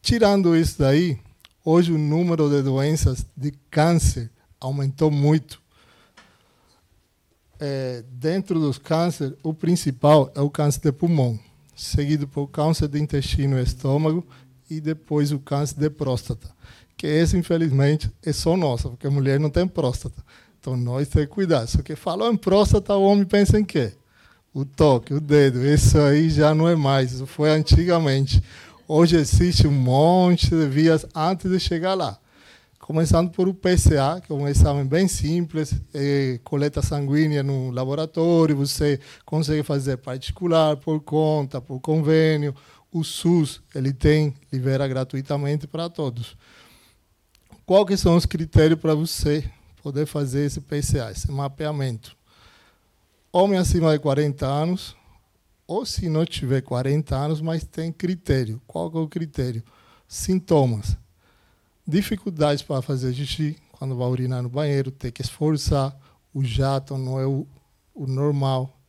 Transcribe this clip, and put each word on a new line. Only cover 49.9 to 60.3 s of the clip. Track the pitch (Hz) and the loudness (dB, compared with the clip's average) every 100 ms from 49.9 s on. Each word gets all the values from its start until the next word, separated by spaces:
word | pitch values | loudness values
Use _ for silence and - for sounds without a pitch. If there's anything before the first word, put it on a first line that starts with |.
| 139 | -6
fazer | 147 151 139 135 | -6 -4 -4 -2
esse | 143 147 | -4 -6
P | 139 147 | -8 -8
C | 143 147 | -4 -4
A, | 113 | -4
esse | 113 127 | -8 -6
mapeamento? | 139 139 135 151 151 135 113 - _ _ _ _ _ _ _ _ _ _ _ _ | -6 -8 -8 -8 -6 -6 -8 -14 _ _ _ _ _ _ _ _ _ _ _ _
Homem | 175 196 190 | 0 2 2
acima | 180 180 160 | 0 2 2
de | 151 | 0
quarenta | 147 139 151 139 135 | 0 0 -2 -2 -4
anos, | 143 160 185 - - _ _ _ _ _ _ _ | -2 -2 -4 -8 -20 _ _ _ _ _ _ _
ou | 180 247 | -8 -6
se | - 185 | -6 -2
não | 156 170 | -2 -2
tiver | - 127 135 | -4 -2 -4
quarenta | 127 123 131 147 156 131 | -2 -6 -2 -2 -2 -4
anos, | 147 156 | -4 -4
mas | 160 165 | -4 -6
tem | - - 165 | -8 -10 -8
critério. | 160 180 180 - 135 117 110 _ | -6 -6 -6 -2 -2 0 -8 _
Qual | - 165 | -8 -6
que | 160 | -6
é | |
o | 156 | -6
critério? | 180 165 - 127 113 - _ _ _ _ | -6 -8 -6 -6 -6 -12 _ _ _ _
Sintomas. | - - | -12 -4